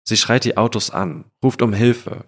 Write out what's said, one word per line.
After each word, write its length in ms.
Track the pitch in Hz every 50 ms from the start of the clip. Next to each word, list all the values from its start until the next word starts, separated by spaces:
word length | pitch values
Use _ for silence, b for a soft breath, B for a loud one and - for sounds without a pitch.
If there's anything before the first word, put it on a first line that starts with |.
| -
Sie 120 | - 113
schreit 280 | 104 - - 117 127 -
die 120 | 123 -
Autos 340 | - 107 98 - 107 - -
an, 360 | - - 95 87 76 - - _ _ _
ruft 200 | - 131 120 -
um 100 | 120 113
Hilfe, 520 | 101 101 117 120 117 120 - - - - -